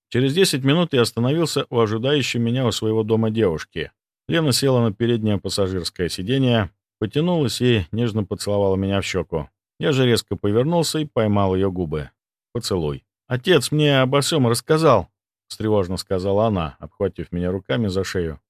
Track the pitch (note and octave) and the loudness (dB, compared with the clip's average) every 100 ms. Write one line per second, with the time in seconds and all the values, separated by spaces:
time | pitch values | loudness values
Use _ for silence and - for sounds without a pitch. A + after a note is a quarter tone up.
0 | - A#2+ C3+ D#3+ F#3+ C#3 C3+ E3 E3+ C3 | -4 0 0 2 2 2 2 2 2 2
1 | A2+ - B2 D#3+ D#3+ C#3 - B2 G#2+ A2 | 2 2 0 0 0 -2 -2 0 0 0
2 | C3 D3 B2 A#2+ A#2 B2+ A#2+ - A2 A2 | 0 0 0 -2 0 0 0 0 0 0
3 | G#2+ A2 A2 A2 G2+ D#2 - E2+ C#2+ _ | 2 2 2 2 0 0 -8 -10 -10 _
4 | _ _ - E3 D#3 - C#3 B2+ A#2 G2+ | _ _ -4 0 2 2 2 2 0 0
5 | A#2 A#2 G#2+ G2 G2 - F#2+ F#2+ E2 - | 0 0 0 -2 -2 -2 -2 -2 -6 -6
6 | E2+ - F#2+ C3+ B2+ A2+ G2 _ _ - | -6 -4 -4 0 2 2 0 _ _ -8
7 | A2 C#3+ F3 F3 B2 - B2 A2+ E2+ G#2+ | -4 -2 0 0 -2 0 2 2 0 -4
8 | A#2+ G#2+ F#2+ G2 - G2+ G2 F#2+ F#2+ G2 | -2 -2 -4 -6 -2 0 2 2 0 -2
9 | - F#2 E2 D#2+ C#2+ _ _ - D#3+ C3+ | -2 -6 -4 -6 -6 _ _ -6 0 2
10 | B2+ A2 - F#2+ G#2 A2 C#3+ E3+ D3+ D#3 | 2 2 -2 -4 0 0 2 0 0 -2
11 | D3+ - G#2+ G2+ F#2+ F#2 G2 F#2 E2 D2+ | -4 -2 0 2 2 0 0 -2 -4 -6
12 | C#2 _ _ _ _ A#2+ - F#2+ D2+ C#2 | -8 _ _ _ _ -10 -4 -2 -2 -6
13 | _ _ - B2+ F#3 D3+ - D3+ D3 C#3 | _ _ -8 -4 2 2 2 0 2 2
14 | C3 C#3 - D#3+ A#2+ A#2+ - D#3 D#3+ A2 | 2 0 0 2 2 0 0 2 4 4
15 | - _ _ _ - - G#2+ G#2 F2+ F#2 | 2 _ _ _ -16 -6 0 0 0 -4
16 | - F#2+ G2 G2+ A2+ F#2+ D#2 - D2+ - | -4 -2 0 2 2 0 -4 -8 -14 -4
17 | F#2+ - D#2 F2 F2+ F#2+ - C3 G#2 F#2 | -4 -4 -8 -4 -4 -4 -4 -2 -2 -2
18 | F#2 F#2+ E2 D2 | -4 -4 -4 -8